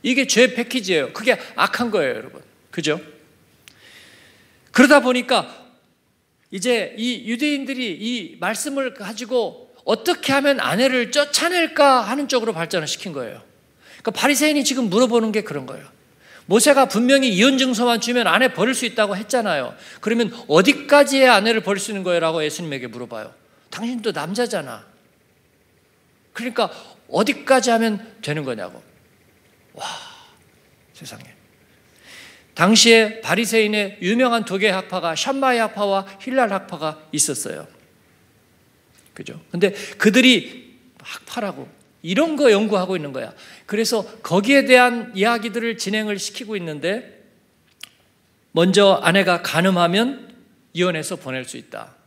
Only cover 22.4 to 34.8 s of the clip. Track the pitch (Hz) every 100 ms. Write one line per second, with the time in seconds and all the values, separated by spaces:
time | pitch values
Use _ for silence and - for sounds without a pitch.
22.4 | 151 151 170 135 120 120 120 113 110 _
23.4 | _ _ _ - 226 247 214 160 156 214
24.4 | 240 202 139 110 - _ _ _ _ _
25.4 | _ _ _ _ _ _ _ _ _ -
26.4 | 240 233 208 - - - _ 156 208 -
27.4 | - 262 247 226 226 202 - - - 151
28.4 | 135 113 90 60 _ _ _ _ _ _
29.4 | _ _ _ - - - - - - _
30.4 | _ _ _ _ _ - 151 - - _
31.4 | _ _ _ _ _ _ - - - -
32.4 | _ - 180 220 233 226 214 220 - 185
33.4 | 233 226 214 214 196 196 180 233 254 233
34.4 | - 190 208 190